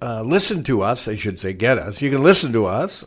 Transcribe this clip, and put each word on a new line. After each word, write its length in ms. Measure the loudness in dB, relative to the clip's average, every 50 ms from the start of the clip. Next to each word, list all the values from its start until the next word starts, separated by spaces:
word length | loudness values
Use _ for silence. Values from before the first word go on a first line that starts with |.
uh, 200 | -8 -8 -6 -6
listen 420 | -2 0 0 0 0 0 -2 -4 -2
to 180 | 0 0 2
us, 240 | 2 0 -2 -2 -4
I 80 | -6 -6
should 240 | -4 -4 -6 -6 -4
say 140 | -6 -8
get 260 | -4 0 2 2 2 2
us. 240 | 0 -4 -6 -4
You 80 | -2 0
can 140 | 2 6 6
listen 280 | 6 6 6 2 0 0
to 120 | 0 2
us 380 | 2 0 -2 -2 -4 -8 -12 -16